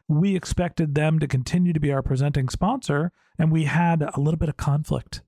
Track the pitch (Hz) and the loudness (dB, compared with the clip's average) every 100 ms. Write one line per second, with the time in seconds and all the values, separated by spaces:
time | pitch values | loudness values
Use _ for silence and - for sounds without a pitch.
0 | - 151 196 185 - - 175 - 156 143 | -2 0 2 0 -2 -2 -2 0 0 2
1 | 156 160 147 131 - 180 175 156 143 139 | 2 2 0 -2 0 0 2 2 0 0
2 | - 131 143 139 131 - 185 262 - 147 | 0 0 0 0 -2 -2 -2 -2 -2 -2
3 | 170 _ _ - 160 160 143 151 170 165 | -2 _ _ -2 2 2 2 2 2 2
4 | 143 143 147 165 165 - 143 147 - 131 | 0 -2 0 0 -2 -2 0 0 0 -4
5 | - - | -4 -16